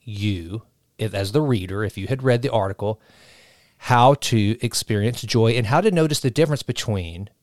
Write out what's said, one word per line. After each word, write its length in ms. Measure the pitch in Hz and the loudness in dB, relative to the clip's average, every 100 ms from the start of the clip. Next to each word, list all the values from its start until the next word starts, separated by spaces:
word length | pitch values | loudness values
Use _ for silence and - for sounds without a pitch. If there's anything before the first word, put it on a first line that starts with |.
you, 600 | - 101 104 95 85 107 - _ _ - | -14 -4 -2 -2 -6 -12 -14 _ _ -8
if, 160 | 110 | -6
as 200 | 98 98 | -4 -2
the 100 | 127 | 0
reader, 420 | 151 113 92 98 | 0 0 -2 -6
if 140 | 104 - | -6 -6
you 80 | 95 | -6
had 160 | 131 | -2
read 180 | 127 120 | 0 0
the 100 | 131 | 0
article, 480 | 113 98 95 101 110 _ _ - - _ _ _ _ | -2 -2 -4 -6 -6 _ _ -20 -20 _ _ _ _
how 360 | - 123 127 | 2 6 6
to 420 | 143 - 117 101 110 | 6 2 2 2 0
experience 560 | 120 - - 107 107 123 | -4 -4 -2 0 0 -4
joy 320 | 107 117 113 | -2 2 2
and 140 | 117 107 | 2 2
how 160 | 147 | 2
to 80 | 214 | 2
notice 300 | 170 160 147 | 2 2 0
the 100 | 135 | -2
difference 320 | - 151 143 | 2 2 0
between 680 | - - - 101 85 85 101 _ | -4 -6 -4 -4 -4 -10 -14 _